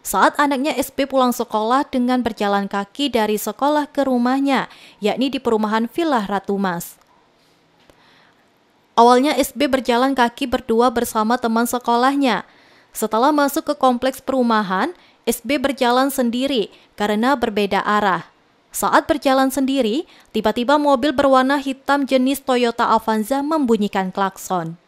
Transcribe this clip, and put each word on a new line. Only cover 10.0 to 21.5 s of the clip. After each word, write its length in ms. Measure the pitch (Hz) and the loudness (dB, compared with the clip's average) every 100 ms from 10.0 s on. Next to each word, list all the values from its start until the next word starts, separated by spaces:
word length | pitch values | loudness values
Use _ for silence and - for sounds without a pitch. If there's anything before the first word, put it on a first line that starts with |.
| 262 262 | 0 0
kaki 320 | 240 - 277 | 0 -2 -4
berdua 400 | 247 - 226 247 | -4 -2 2 2
bersama 460 | 233 233 220 214 247 | 0 -2 -2 0 -2
teman 320 | 240 226 240 | 0 -2 -2
sekolahnya. 800 | 247 240 233 254 277 269 190 - _ _ _ _ - | -4 -2 0 2 2 0 0 -6 _ _ _ _ -8
Setelah 400 | 214 220 269 302 | -4 2 2 2
masuk 340 | 277 320 302 | 0 -2 -4
ke 60 | 294 | 0
kompleks 420 | 262 240 262 262 | 0 0 -4 -4
perumahan, 720 | - 269 240 220 190 190 277 - _ _ - | -4 -2 2 0 0 -2 -2 -6 _ _ -6
S 160 | 226 226 | -6 -2
B 160 | 285 | -2
berjalan 480 | 269 269 247 247 277 | -2 0 0 2 0
sendiri 640 | 269 240 240 269 262 - - _ - | 0 -2 -2 -2 -2 -4 -10 _ -4
karena 400 | 208 214 247 277 | -2 0 0 0
berbeda 480 | 233 208 202 196 - | -2 -2 0 0 0
arah. 480 | 208 202 170 - _ _ _ _ - | 2 2 0 -6 _ _ _ _ -4
Saat 320 | 196 262 285 | 2 2 4
berjalan 480 | 311 277 262 269 277 | 0 2 2 2 0
sendiri, 480 | 262 269 247 254 370 - _ 220 | -2 0 0 -2 -6 -18 _ -2
tiba-tiba 400 | 214 214 240 294 | -2 0 0 2
mobil 400 | 285 269 285 269 | 2 2 0 2
berwarna 400 | 277 262 262 | 4 4 4